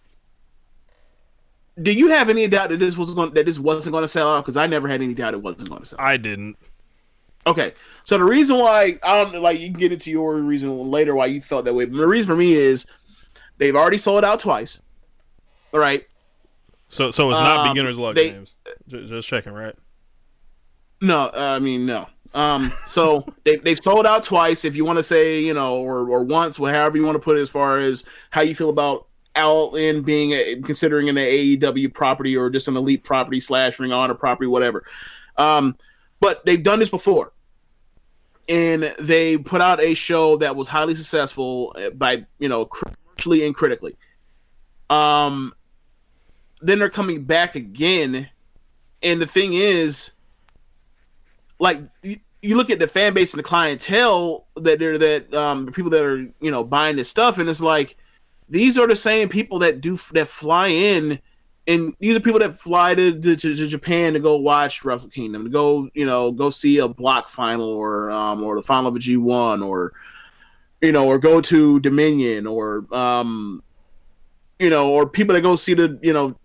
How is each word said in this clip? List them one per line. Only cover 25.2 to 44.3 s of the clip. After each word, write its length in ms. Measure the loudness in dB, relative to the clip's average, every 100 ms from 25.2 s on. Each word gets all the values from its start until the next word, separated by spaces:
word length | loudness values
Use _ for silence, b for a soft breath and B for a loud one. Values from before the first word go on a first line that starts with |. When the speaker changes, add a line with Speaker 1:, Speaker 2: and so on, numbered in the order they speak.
| 2 2
Speaker 1:
you 140 | -2 -2
know, 220 | -2 -4
or, 300 | -4 -4 0
or 140 | 0
once, 340 | 2 0 0 -2
wh-, 120 | -2
however 280 | 2 2 2
you 80 | 0
wanna 120 | 0
put 220 | 0 0
it, 20 |
as 80 | 0
far 300 | -2 0 2
as 240 | 0 -4 -8 B B
how 120 | 0
you 120 | 0
feel 160 | 0 -2
about 380 | 0 0 -4 -8 _ _ -2
All 400 | 2 2 2 0
In 280 | -2 -2
being 300 | -2 0 0
a, 280 | 0 -2 -4
considering 480 | -6 -2 0 0 0
an 80 | 0
A 220 | 0 2
E 160 | 2 2
W 340 | 0 0 -4
property 480 | -2 -2 0 -2 -2
or 140 | 0
just 160 | -2 -4
an 100 | -4
Elite 260 | 0 -2
property 360 | 0 -2 -2 -6
slash 400 | -2 0 0 -2
Ring 120 | -4
of 60 | -2
Honor 160 | -2
property, 320 | -2 -2 -2 0
whatever. 380 | 0 0 -2 B B B B B 0
Um, 380 | 2 2 0 -4 b b b _
but 260 | 0 0 0
they've 160 | 0
done 160 | 2 0
this 120 | 0
before, 440 | -4 -2 -2 -4 _ _ _ _ _ _ _ _ _ _ _ -2
and 460 | 0 2 0 -2 -6
they 400 | 2 2 4 0
put 200 | 0 2
out 200 | 2 4
a 160 | 2 0
show 420 | -2 2 4 4
that 180 | 2 -4
was 120 | -4
highly 260 | -2 -2
successful, 840 | -4 -4 -2 -2 -4 -6 -4 -6 -8
uh, 140 | -10
by, 380 | -2 -2 -2 -6 _
you 100 | -4
know, 180 | -4 -4
commercially 760 | -8 -14 -14 _ -12 0 0
and 120 | 0 -2
critically. 400 | -2 -2 -8 -16 _ _ _